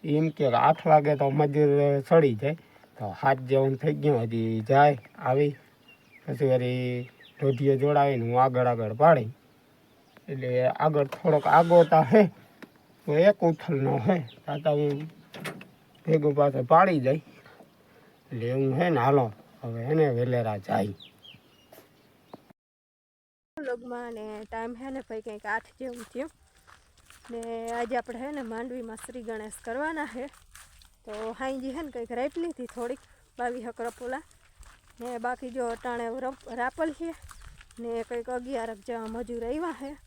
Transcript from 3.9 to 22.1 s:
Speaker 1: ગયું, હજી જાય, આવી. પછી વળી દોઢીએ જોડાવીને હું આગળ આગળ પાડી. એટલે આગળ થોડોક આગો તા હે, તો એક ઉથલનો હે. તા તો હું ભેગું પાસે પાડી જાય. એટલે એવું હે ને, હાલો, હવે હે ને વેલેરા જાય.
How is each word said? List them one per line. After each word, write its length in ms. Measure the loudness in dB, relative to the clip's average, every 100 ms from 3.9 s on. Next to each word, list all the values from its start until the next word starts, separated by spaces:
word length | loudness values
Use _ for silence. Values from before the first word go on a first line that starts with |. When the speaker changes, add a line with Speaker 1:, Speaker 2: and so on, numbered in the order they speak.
Speaker 1:
ગયું, 300 | 0 0 0
હજી 380 | 0 -2 -2 -2
જાય, 380 | 2 6 6 4 -8 -8
આવી. 380 | -2 0 0 -2 _ _ _ _ _ -18 -12
પછી 200 | -2 2
વળી 640 | 2 0 -2 -4 -6 -10 _ -20 _
દોઢીએ 360 | -2 2 2 2
જોડાવીને 560 | 2 2 2 0 0
હું 100 | 2
આગળ 240 | 2 2 0
આગળ 260 | 0 -4
પાડી. 380 | 4 6 6 2 -10 _ _ _ _ _ _ _ -20 -12
એટલે 400 | -8 -2 2 2
આગળ 360 | 2 2 2
થોડોક 420 | 0 0 2 2 6
આગો 380 | 6 8 6
તા 160 | 8 6
હે, 260 | 6 6 6 2 -20 _ -20 _ _ _ -2
તો 100 | 4
એક 220 | 6 6
ઉથલનો 560 | 2 0 -2 -2 0 0
હે. 220 | 2 0 -2 -12 -8
તા 100 | -4
તો 140 | 0
હું 400 | 0 0 -4 -8 -18 -20 -14 -14 -14 -20 _ _ _ 0
ભેગું 280 | 2 2
પાસે 280 | 4 2 2
પાડી 380 | 4 6 6 4
જાય. 220 | 0 -2 -4 -20 -20 -20 -20 _ _ _ _ _ _
એટલે 140 | -6 -4
એવું 340 | 0 0 2
હે 100 | 2
ને, 100 | 2
હાલો, 320 | 4 4 2 -6 -20 -14
હવે 200 | -10 -8
હે 100 | -2
ને 160 | 2 2
વેલેરા 460 | 2 0 0 -2 -4
જાય. 300 | -4 -2 -2 -6 -18 _ -20 -20 _ _ _ -20 _ _ _